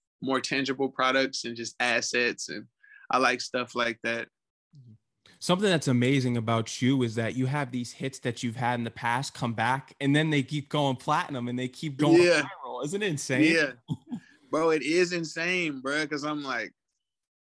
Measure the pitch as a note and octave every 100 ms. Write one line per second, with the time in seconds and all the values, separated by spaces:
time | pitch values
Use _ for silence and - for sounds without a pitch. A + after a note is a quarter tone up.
0 | _ _ B2+ C3 A#2+ C#3 C3+ C3 C3+ -
1 | C3 C3 C3 - B2 A#2 A2+ - B2 A#2
2 | A#2 A#2+ A#2+ - - G2 A#2+ _ _ -
3 | - B2+ C3 B2 - B2+ A#2+ B2 A#2 A2+
4 | A#2 A#2 - _ _ _ _ C#3+ A#2+ A2
5 | _ _ _ - - F3+ G3+ E3 C#3+ B2
6 | B2 C#3 B2+ A#2+ A2 A2+ A2 - B2 C3+
7 | A#2 A2 A2+ B2 B2+ D3 C3 B2 B2 -
8 | C3+ - B2+ A#2 B2 A2+ A#2+ B2 A#2 -
9 | A#2+ A#2+ C#3 - A#2+ A2+ A2+ C3+ - -
10 | C#3 D3 D#3+ D3 B2 D3 C#3 D3 C#3+ B2+
11 | - D3+ F3+ C3+ A#2+ B2 B2+ - D#3+ C3+
12 | D3 E3+ F3 D#3+ C#3 - C3 A#2+ D3 G3
13 | G#3 C#3+ - C3 D#3 E3 C#3+ B2 - D3+
14 | - A3+ - _ _ D3 E3 D#3 C3+ E3+
15 | F3+ F3 D#3+ E3 E3+ F#3 E3 C#3 C3+ D3
16 | D3+ D3+ D3 D3+ C#3 A#2+ G#2 - _ _
17 | _ _ _ _